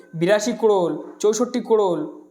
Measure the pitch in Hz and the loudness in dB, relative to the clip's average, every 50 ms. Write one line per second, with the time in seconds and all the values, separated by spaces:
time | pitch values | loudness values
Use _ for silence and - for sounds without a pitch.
0 | - - - 160 170 185 214 208 208 240 226 - 226 220 208 190 175 165 156 - | -20 -14 -6 -2 2 2 2 2 2 -2 -4 0 2 2 2 2 2 -2 -4 -6
1 | - - - - - 208 220 220 240 240 240 240 240 - 220 214 - 180 170 156 | -10 -14 -10 -2 0 0 2 2 -2 -2 -2 -4 -2 0 2 2 2 2 0 -2
2 | 151 160 - - - - | -4 -8 -10 -16 -18 -12